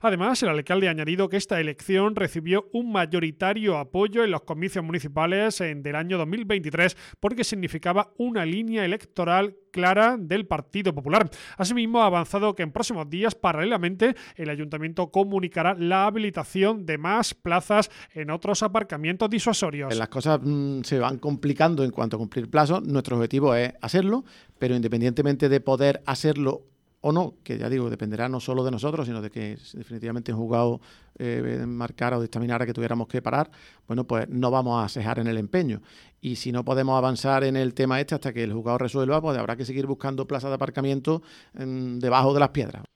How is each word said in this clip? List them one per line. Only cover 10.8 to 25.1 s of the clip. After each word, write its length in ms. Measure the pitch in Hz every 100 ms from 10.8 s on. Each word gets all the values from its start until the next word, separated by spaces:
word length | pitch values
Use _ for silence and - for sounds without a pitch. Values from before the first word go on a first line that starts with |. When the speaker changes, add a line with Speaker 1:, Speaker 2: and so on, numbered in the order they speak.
| 185
Speaker 1:
Popular. 360 | 147 135 196 185 - - -
Asimismo, 440 | 190 240 226 233
ha 60 | 214
avanzado 460 | 175 165 202 214
que 100 | 190
en 100 | 160
próximos 360 | 175 226 202 147
días, 240 | 175 220
paralelamente, 800 | - 143 151 190 220 175 185 226 254 -
el 140 | - 151
ayuntamiento 600 | 147 151 151 160 165 170
comunicará 640 | 190 196 196 180 180 170
la 320 | 185 170 190
habilitación 800 | 202 220 214 170 147 190 196 220
de 120 | 165 151
más 360 | 165 214 220
plazas 560 | - 175 175 - 214 - - -
en 160 | 160 151
otros 320 | 165 202 196
aparcamientos 680 | 214 214 202 147 160 180 214
disuasorios. 680 | 220 233 214 175 147 135
Speaker 2:
Las 140 | 113 113
cosas, 320 | 135 156 147
mm, 380 | 143 147 139 135
se 180 | 120 139
van 180 | 123 131
complicando 680 | 147 143 143 139 160 156
en 60 | 131
cuanto 260 | - 113 110
a 20 |
cumplir 300 | 110 131 113
plazos. 360 | 151 147 180
Nuestro 300 | - 139 -
objetivo 400 | 120 117 135 139
es 180 | 120 123 -
hacerlo, 460 | 117 180 190 240 - - - _
pero 180 | 127
independientemente 720 | 123 117 117 123